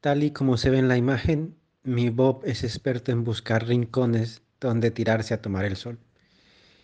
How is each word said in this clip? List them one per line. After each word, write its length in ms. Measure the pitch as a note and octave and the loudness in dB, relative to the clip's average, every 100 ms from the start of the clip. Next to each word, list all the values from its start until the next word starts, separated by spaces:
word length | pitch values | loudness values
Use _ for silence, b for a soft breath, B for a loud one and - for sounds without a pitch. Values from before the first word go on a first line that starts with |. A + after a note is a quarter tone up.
Tal 220 | D3 C#3+ | 2 2
y 60 | D3+ | 0
como 260 | D3 C3+ A#2+ | 0 0 2
se 140 | C#3 | 4
ve 80 | C3 | 4
en 100 | C3 | 4
la 80 | B2 | 4
imagen, 600 | A#2+ C3 - D#3 D#3+ - _ _ | 2 0 0 0 -2 -10 _ _
mi 280 | C3 A#2+ A#2+ | -4 0 0
Bob 320 | A#2 C3 C3 | 2 2 2
es 200 | - A#2+ | -4 -6
experto 480 | A#2+ - - A#2+ A#2 | -6 -6 -4 -4 -2
en 120 | A#2+ | -2
buscar 420 | A#2 A2+ - A2+ A2+ | -2 -4 0 -2 2
rincones 760 | B2 A#2 C3 B2 A#2 A2+ - _ _ | 0 0 0 0 0 -2 -8 _ _
donde 300 | C3 A#2 A#2 | -2 0 0
tirarse 420 | A#2 A2 A2 A2 | 0 0 0 0
a 60 | A2+ | -4
tomar 220 | A2 F#2+ | -4 -2
el 120 | F#2+ G2 | -2 -4
sol. 220 | A#2+ A#2 _ _ b b b b b b | -10 -14 _ _ b b b b b b